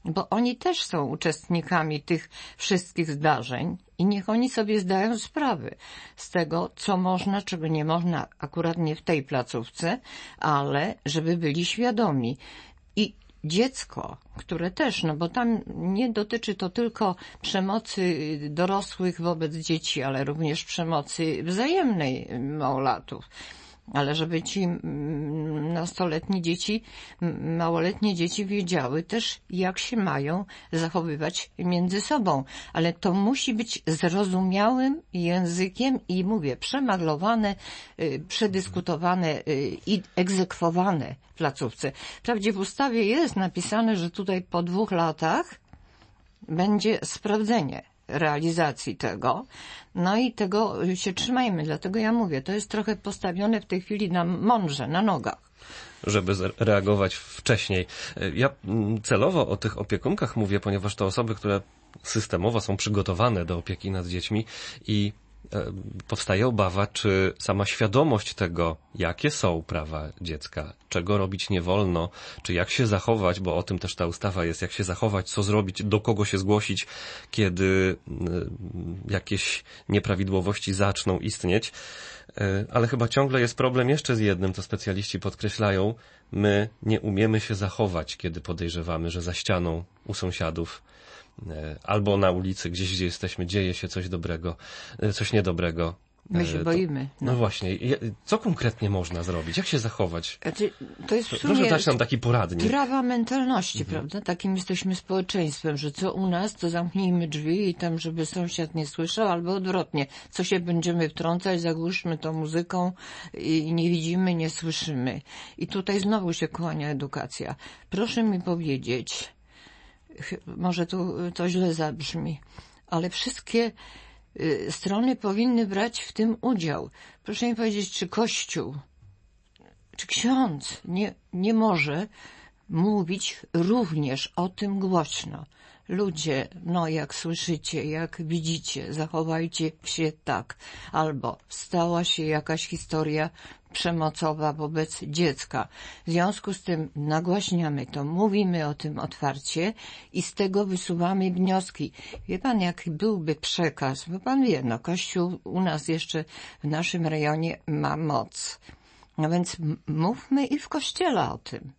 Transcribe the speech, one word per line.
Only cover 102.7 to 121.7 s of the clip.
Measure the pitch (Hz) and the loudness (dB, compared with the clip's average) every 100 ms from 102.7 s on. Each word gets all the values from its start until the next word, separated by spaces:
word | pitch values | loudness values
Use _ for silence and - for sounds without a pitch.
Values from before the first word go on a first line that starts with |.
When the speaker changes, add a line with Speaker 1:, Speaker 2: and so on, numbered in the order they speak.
| 285 262 269 | 4 4 2
Speaker 1:
mentalności, | 247 240 226 269 254 233 180 - | 2 2 2 2 2 2 0 -4
Speaker 2:
Mhm. | 147 156 | -2 -4
Speaker 1:
prawda? | 143 202 | -4 -6
Takim | 190 175 190 | -4 -2 0
jesteśmy | 185 - 180 190 | 0 0 -2 0
społeczeństwem, | 185 - 190 185 196 160 143 160 143 | -2 0 0 0 0 0 0 -2 -2
że | 147 | -4
co | 143 185 | -2 -2
u | - 190 | 0 0
nas, | 175 208 | 2 -2
to | - 170 | -2 -2
zamknijmy | 170 175 190 185 175 165 | 0 0 0 2 2 0
drzwi | 151 156 180 202 | -2 0 2 2
i | |
tam, | 170 170 165 | 0 -2 -2
żeby | 165 165 | -2 -2
sąsiad | 156 180 175 - 160 | -2 -2 -4 -2 -4
nie | 165 147 | -4 -4
słyszał, | - 165 - 214 | -4 -2 0 2
albo | 170 170 | 2 0
odwrotnie, | 196 185 190 - 151 139 - - | 0 0 0 0 -2 -2 -6 -8
co | - | -4
się | 180 190 | 0 2
będziemy | 175 170 170 170 160 | 2 2 2 2 0
wtrącać, | - 165 175 196 180 | 0 0 2 2 0
zagłuszmy | 170 160 170 185 175 156 | 0 0 -2 -2 -2 -4
to | 156 | -2
muzyką | 160 156 165 175 180 180 180 - - - | -2 -2 -2 -2 0 -2 -4 -16 -16 -14
i | - 107 160 156 | -6 0 2 2
nie | 170 170 | 2 4
widzimy, | 170 160 180 185 | 2 2 2 2
nie | 170 160 | 2 -2
słyszymy. | - 165 156 - 139 127 131 - - - - | -2 -4 -4 -4 -2 -2 -4 -10 -18 -18 -8
I | 175 | -4
tutaj | 196 190 202 | -4 0 0
znowu | 196 214 180 | 2 2 0
się | 170 160 | -2 -2
kłania | - 170 156 147 | -2 -4 -2 -4
edukacja. | 139 139 - - - - 139 - - - | -4 -4 -6 -8 -8 -10 -10 -14 -20 -6
Proszę | 185 226 240 | -2 0 2
mi | 220 185 | 2 2
powiedzieć, | 180 170 160 131 120 123 - - - _ _ - - - - _ _ - | 0 -2 0 -2 -2 -4 -4 -8 -10 _ _ -20 -20 -20 -20 _ _ -14
ch-, | - 185 - - | -10 -10 -10 -4
może | 180 175 | -2 0
tu, | 170 185 180 139 | -2 -2 -2 -2
y, | 175 | -4
to | 175 180 | -2 0
źle | 180 180 | 2 2